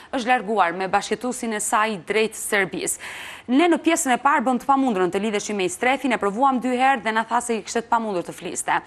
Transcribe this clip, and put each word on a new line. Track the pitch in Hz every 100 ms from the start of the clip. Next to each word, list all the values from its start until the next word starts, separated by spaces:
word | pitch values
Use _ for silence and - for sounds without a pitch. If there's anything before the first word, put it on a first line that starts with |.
| - 269
është | 226
larguar | 254 190 214 170 180
me | 190 202
bashkëtuesin | - 220 254 247 233 214
e | -
saj | 226 220 202 147
drejt | 208 220 -
Serbisë. | - 208 185 180 - - - - - - -
Ne | 262 349
në | 311
pjesën | 320 330 262 233
e |
parë | 277 302 240
bëm | 240
të | -
pamundurën | 269 262 185 180
të | 196 220
lidheshim | 202 202 208
me | 185
Istrefin, | - 247 277 269 214
e |
provuam | 202 202 269 254
dy | 254
herë | 247 262 269
dhe | 214 220
na | 226
tha | 240
se | 240 226
i | -
kishte | 233
të | 226
pamundur | 233 220 175
të | 170 151
fliste. | 180 - - 160